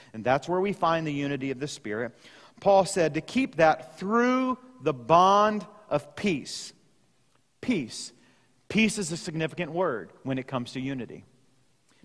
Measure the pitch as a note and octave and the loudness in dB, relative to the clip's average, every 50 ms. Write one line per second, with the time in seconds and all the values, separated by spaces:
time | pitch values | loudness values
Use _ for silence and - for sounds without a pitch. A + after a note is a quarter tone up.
0 | - - - A2 G#2 B2 C3 C#3+ - E3+ F3 F#3 F#3+ G#3 F#3+ - F3 E3 E3 E3 | -20 -18 -12 -4 0 2 2 2 0 -2 -2 0 0 -2 -2 0 0 0 0 0
1 | D#3+ D3+ C#3+ C#3+ C#3+ C#3 C#3+ C3+ C3 C#3 C3 B2 C#3+ D3 - - - A2 G#2 A2 | -2 -4 -4 -4 -4 -4 -4 -4 -4 -6 -6 -6 -8 -10 -10 -10 -8 -8 -6 -6
2 | B2 A2+ - _ - - - - - - _ - - G3+ G3 F#3+ F#3 - - F#3+ | -6 -8 -10 _ -20 -20 -20 -20 -20 -20 _ -2 4 6 6 6 6 4 2 0
3 | E3 D#3 D3 D#3 - - - B3+ C4+ - - - D#3+ D#3 D3+ - - - - - | 0 2 0 -2 -6 -4 -2 -2 -2 0 2 4 6 6 4 4 -2 -14 -14 -8
4 | F#3 F#3+ A3 A#3 A#3+ B3 B3+ B3+ C4 B3+ B3 - - - - - C3 D3+ D3 B2 | -4 0 2 2 4 4 2 2 0 -2 -4 -6 -8 -18 -14 -6 -4 -4 -4 -2
5 | A#2+ A2+ D#3+ E3+ F#3 F#3+ G3 G#3 G#3 G#3+ G#3+ G#3 - - - - - - - D3 | 2 4 6 8 8 8 6 4 4 2 0 -2 -6 -10 -16 -16 -6 -2 -2 -2
6 | - - - - - G#3 E3+ B2+ F#2+ - - - - - - _ _ _ _ _ | -2 -4 -8 -4 -2 -2 -2 -2 -4 -8 -12 -12 -14 -14 -18 _ _ _ _ _
7 | _ _ _ _ _ _ _ _ _ _ _ _ - - B3 F3 B2 G#2+ - - | _ _ _ _ _ _ _ _ _ _ _ _ -4 -2 -2 -2 -2 -6 -10 -12
8 | - - - _ _ _ _ _ _ _ _ _ _ - - G3+ A3 G#3 - G#3 | -14 -14 -18 _ _ _ _ _ _ _ _ _ _ -2 0 2 2 2 2 -2
9 | G3 D3 E3+ D#3+ - F3+ D#3 D#3+ D#3+ D#3 - - F3 D3 D#3+ E3+ F#3+ E3 B2+ G#2+ | -6 -6 -6 -8 -8 -8 -6 -4 -4 -4 -4 -6 -8 -6 -4 -2 -2 -2 -2 -4
10 | E2+ - - - - C3 C3+ C3 B2+ - C#3+ B2+ A#2+ A2+ - C3+ C3 C3+ C#3 C3 | -8 -12 -16 -12 -6 -6 -4 -4 -4 -6 -6 -6 -6 -6 -10 -8 -8 -6 -8 -8
11 | A2+ - D#2+ E2+ F#2+ _ _ _ _ _ _ _ _ _ _ _ _ _ _ _ | -10 -12 -14 -16 -20 _ _ _ _ _ _ _ _ _ _ _ _ _ _ _
12 | _ | _